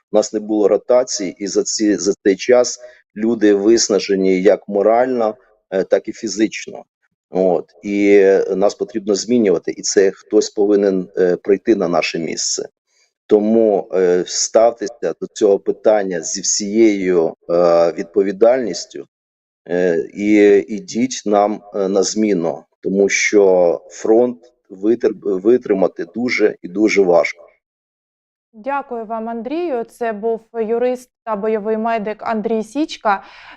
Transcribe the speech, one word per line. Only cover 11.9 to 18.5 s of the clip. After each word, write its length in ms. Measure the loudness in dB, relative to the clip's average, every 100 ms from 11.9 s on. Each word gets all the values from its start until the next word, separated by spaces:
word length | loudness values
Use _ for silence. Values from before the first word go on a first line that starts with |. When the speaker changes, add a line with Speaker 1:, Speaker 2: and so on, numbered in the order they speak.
| -2 -2 -4
Speaker 1:
місце. 500 | -6 -6 -6 -8 -10 _ _ _ _ _ 2
Тому, 600 | 2 4 2 2 0 -2
е, 300 | 0 2 0 -2
ставтеся 840 | -6 0 2 2 0 -8 -8 -8 -8
до 60 | -10
цього 260 | 0 2 2
питання 640 | -2 -2 2 2 0 -6
зі 200 | -8 -8
всією, 920 | -6 -6 -2 2 2 2 0 0 0 -4 -4
е, 420 | 0 2 4 2
відповідальністю, 1120 | -2 -4 -2 -2 2 2